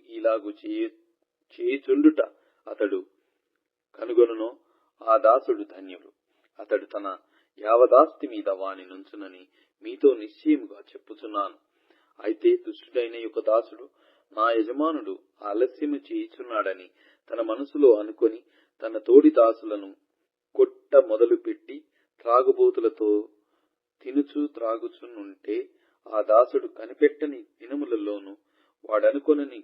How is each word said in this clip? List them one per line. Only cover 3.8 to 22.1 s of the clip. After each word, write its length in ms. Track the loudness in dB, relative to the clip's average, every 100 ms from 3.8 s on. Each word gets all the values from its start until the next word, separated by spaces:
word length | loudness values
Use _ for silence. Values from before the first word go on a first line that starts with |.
| _ -14
కనుగొనునో 640 | -4 2 2 0 -10 -12 _ _ _ _
ఆ 160 | 0 2
దాసుడు 460 | 4 2 0 -6
ధన్యుడు. 460 | -8 -16 -20 -20 _ _ _ _ _ -18
అతడు 260 | -6 -6 -6
తన 320 | -12 -12 -12 _ _ _ -10
యావదాస్తి 680 | 0 4 6 6 4 0 -12
మీద 220 | -8 -8
వాని 360 | -8 -8 -12 -18
నుంచునని 600 | -20 -20 -20 -20 -20 _ _ _ _
మీతో 300 | -18 2 2
నిశ్చయముగా 680 | 2 -4 _ -2 -2 -4 -20
చెప్పుచున్నాను. 800 | -20 -20 -20 -18 -10 -6 -6 -8 _ _ _ _ _ _
అయితే 360 | -8 -2 0 0
దుష్టుడైన 600 | -2 -18 -10 -8 -6 -8
యొక్క 240 | -10 -6
దాసుడు 500 | 0 0 -2 -12 -20 _ _ _ _ -4
నా 140 | 0
యజమానుడు 680 | 0 -2 -2 -4 -4 -8 -14 _ _
ఆలస్యము 540 | -8 -2 -2 -4 -8 -8
చేయుచున్నాడని 960 | -8 -10 -10 -14 -10 -6 -6 -8 -14 _ _ _ -12
తన 100 | -8
మనసులో 580 | -6 -8 -8 4 6 6
అనుకొని 400 | 2 -2 -2 -2 _ _ _ _
తన 140 | -10 -6
తోడి 320 | 6 8 8
దాసులను 640 | 6 4 2 -6 -12 -14 -20 _ _ _ _ _ 0
కొట్ట 400 | 0 -2 _ 2
మొదలుపెట్టి 880 | 4 4 2 2 -2 -12 -14 -20 _ _ _